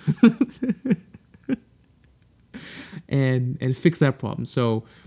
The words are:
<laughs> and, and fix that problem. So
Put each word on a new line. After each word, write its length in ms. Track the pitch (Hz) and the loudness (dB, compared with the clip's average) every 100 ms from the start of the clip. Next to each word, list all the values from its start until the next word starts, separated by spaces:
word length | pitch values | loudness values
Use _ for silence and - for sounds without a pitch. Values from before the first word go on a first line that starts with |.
| - - | -4 4
<laughs> 100 | 233 - - - 262 - 269 208 - - _ - - - _ _ _ _ _ _ _ _ _ - - - - 165 - | 4 4 -2 -4 -4 -4 -2 -4 -4 -20 _ -16 -8 -8 _ _ _ _ _ _ _ _ _ -20 -18 -20 -18 -18 -4
and, 500 | 139 131 127 123 - | 0 2 0 -2 -4
and 160 | 131 131 | -4 0
fix 220 | 175 - | 2 4
that 180 | 143 - | 2 2
problem. 260 | 110 - | -6 -8
So 400 | 120 - 120 110 - - | -6 -2 0 0 -6 -16